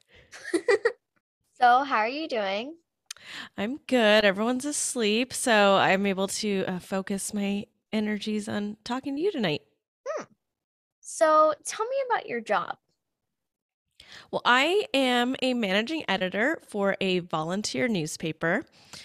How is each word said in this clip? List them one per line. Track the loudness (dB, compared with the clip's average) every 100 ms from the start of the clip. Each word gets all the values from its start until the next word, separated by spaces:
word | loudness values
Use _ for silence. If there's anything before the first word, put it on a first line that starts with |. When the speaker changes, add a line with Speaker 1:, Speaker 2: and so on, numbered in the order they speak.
| _ -20 _ -18 -6
Speaker 1:
<laughs> | -4 0 2 0 -4 _ _ _ _ _ 2
Speaker 2:
So, | 6 6
how | 4 0
are | 0
you | -4 -4
doing? | -2 -2 -4 -6 -12 _ _ -20 -18 -16 -16 -12 -6
Speaker 1:
I'm | -6 -6 -2
good. | 2 6 6 4
Everyone's | 2 0 -2 -4
asleep, | -4 -4 -2 0 0 -2
so | -2 2 6 6 6
I'm | 4 4 2
able | 0 -2
to, | -2 -2 -2 -2
uh, | -6
focus | -6 -6 -4 -6 -6
my | -4 -2 -4 -6 _ _
energies | -4 -2 -4 -4 -4 -4
on | -6 -6 -8 -8
talking | -6 -6 -2
to |
you | -2
tonight. | 0 -2 -2 _ _ _ _ -8
Speaker 2:
Hmm. | -8 -10 _ _ _ _ _ _ _
So, | -8 2 4 6 4 2 -6
tell | -6 -4
me | -2 -2
about | -2 -4
your | -6
job. | -2 -2 -2 -10 _ _ _ _ _ _ _ _ _ _ _ _ -20 -20 -8
Speaker 1:
Well, | -2
I | 2 4 4 2 0
am | 0 2 2 0 -2
a | -2
managing | 0 0 0 0 -4 -2
editor | -2 -2 0 0 -2 -6
for | -2 0 0
a | 0 -2
volunteer | -2 -4 -2 -4 -4 -2 0
newspaper. | 0 -4 -6 -8 -4 -2 -2 -4 _ -20 -20